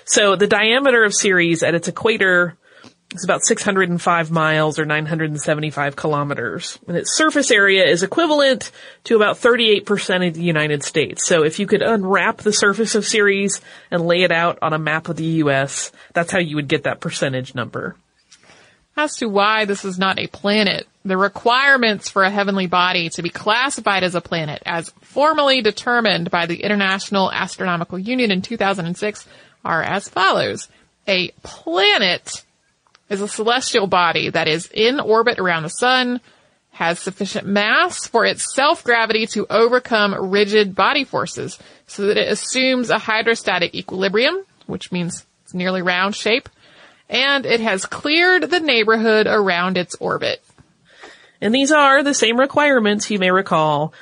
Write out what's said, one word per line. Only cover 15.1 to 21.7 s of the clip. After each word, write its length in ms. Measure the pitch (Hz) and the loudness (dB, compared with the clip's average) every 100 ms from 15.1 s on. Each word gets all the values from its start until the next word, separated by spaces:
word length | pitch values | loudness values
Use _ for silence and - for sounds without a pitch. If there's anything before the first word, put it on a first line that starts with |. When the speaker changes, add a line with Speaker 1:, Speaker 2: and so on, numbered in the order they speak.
| 160 | -6
Speaker 1:
the 80 | |
U 260 | 160 160 147 | -2 0 2
S, 400 | 135 139 - - - - | 2 0 -6 -10 -14 -8
that's 180 | - 170 | -4 -2
how 80 | 196 | -2
you 180 | 170 147 | -2 -4
would 120 | 143 | -2
get 140 | 156 | -2
that 180 | 139 - | -2 -6
percentage 540 | 170 - 147 131 127 | -6 -4 -4 -4 -6
number. 420 | 127 113 - - - _ _ _ _ _ - _ _ _ - | -8 -8 -8 -10 -12 _ _ _ _ _ -20 _ _ _ -4
Speaker 2:
As 180 | 302 - | -4 -4
to 120 | 233 | -2
why 380 | 202 202 220 214 | 0 2 2 0
this 180 | 202 | -4
is 140 | 196 180 | -6 -2
not 200 | 190 185 | -2 -2
a 80 | - | -6
planet, 600 | - 202 208 196 160 - _ | -6 -2 2 0 -2 -8 _
the 140 | 196 185 | -4 0
requirements 920 | 196 - 233 247 277 | 0 0 2 4 4